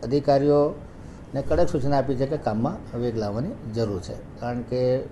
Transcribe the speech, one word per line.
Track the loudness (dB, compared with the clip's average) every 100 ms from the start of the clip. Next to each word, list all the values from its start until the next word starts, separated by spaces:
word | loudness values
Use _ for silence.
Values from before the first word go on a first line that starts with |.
અધિકારીઓને | 0 0 4 4 6 6 4 0 -12 -16 -16 -16 -8 -4
કડક | 0 4 4
સૂચના | 4 2 2
આપી | 2 0
છે | 0
કે | 0
કામમાં | -2 0 0 -2 -8 -4
વેગ | -2 -2
લાવવાની | -2 -2 -4 -6 -6
જરૂર | -2 -2 -2
છે, | -6 -12 -12 -10
કારણ | -6 -6
કે | -4 0 2 0 -2